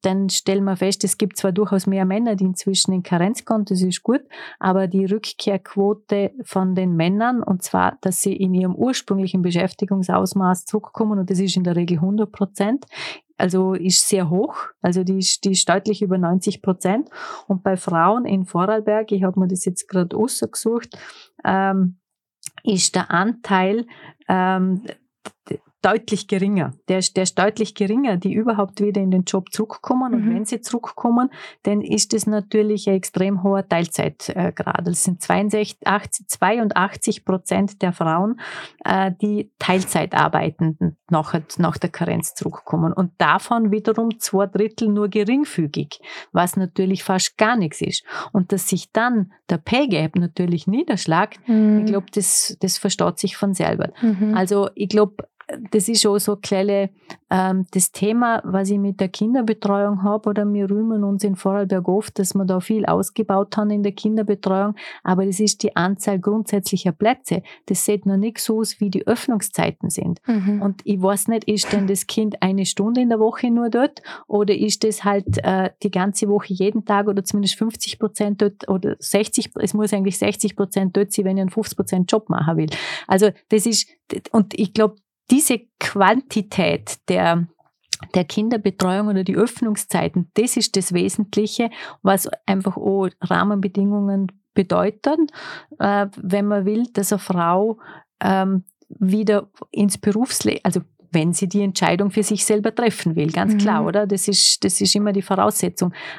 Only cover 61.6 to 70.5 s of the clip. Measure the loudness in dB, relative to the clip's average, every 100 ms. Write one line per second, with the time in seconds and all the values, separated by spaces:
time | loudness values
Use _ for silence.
61.6 | 0 0 0 0 -2 -4 -2 0 0 -2
62.6 | 0 -2 0 0 -2 -4 0 2 2 0
63.6 | 0 0 -2 -2 -2 0 0 -2 0 0
64.6 | 0 -4 -12 -8 0 0 0 0 0 0
65.6 | -2 0 0 0 -2 0 0 0 0 -2
66.6 | -2 -2 -2 0 0 0 -2 -4 -4 -18
67.6 | -6 -2 0 0 0 0 0 -4 -2 0
68.6 | -2 -2 -2 -2 0 -2 0 -2 -2 0
69.6 | -2 -2 -6 -4 -4 -4 -2 0 0